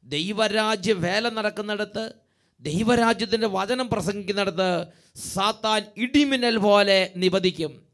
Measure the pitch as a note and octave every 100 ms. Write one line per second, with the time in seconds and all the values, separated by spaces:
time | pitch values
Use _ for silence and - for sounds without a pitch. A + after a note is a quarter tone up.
0 | A#2+ D3 F3 G#3+ G#3+ G#3+ G#3+ A3 F#3 G3
1 | E3+ G3+ A#3 A3 G#3 G#3 G#3 G#3 G3+ G3+
2 | A3 - _ _ _ _ C#3 E3 A3 A#3+
3 | A3+ A3+ A3 F#3 A3 F#3+ G3 B3+ B3 G#3+
4 | E3+ G#3 F#3+ G3 G3 F3 F#3 F3 E3+ _
5 | _ - - F#3 G3+ A3 A3 G#3+ G#3+ -
6 | B3 C#4+ C#4+ C4 A#3+ A3+ G#3 G3+ G3+ F#3+
7 | F#3 F3+ F#3 F#3+ F#3 F3+ D3+ B2+ _